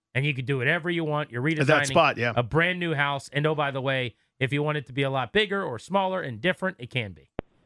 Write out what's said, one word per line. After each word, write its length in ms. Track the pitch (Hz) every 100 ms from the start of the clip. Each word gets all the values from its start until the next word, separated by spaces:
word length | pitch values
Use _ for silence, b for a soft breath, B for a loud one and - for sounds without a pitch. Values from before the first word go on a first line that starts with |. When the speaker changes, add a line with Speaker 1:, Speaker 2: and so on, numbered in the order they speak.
| _
Speaker 1:
And 120 | 123 147
you 80 |
could 120 | 131 123
do 120 | 135
whatever 320 | 127 170 170
you 140 | 170 156
want. 260 | 147 151
You're 160 | 120 147
Speaker 2:
At 180 | 156 139
that 160 | 151
Speaker 1:
redesigning 40 | 143
Speaker 2:
spot, 300 | 170 147 113
yeah. 160 | 120 120
Speaker 1:
a 80 |
brand 360 | 117 151 175 180
new 140 | 175
house. 360 | 143 143 139 -
And 140 | 143 151
oh, 80 | 151
by 160 | 143
the 80 | 131
way, 360 | 131 135 123 - _ -
if 120 | 131
you 100 | 143
want 140 | 147 151
it 80 | 135
to 60 |
be 100 | 131
a 60 | 135
lot 220 | 135 123
bigger 320 | 208 208 196
or 160 | 170 113
smaller 400 | - 196 190 185
and 220 | 147 107
different, 340 | 175 180 185 185
it 100 | 123
can 240 | 131 104
be. 160 | 85 - - - _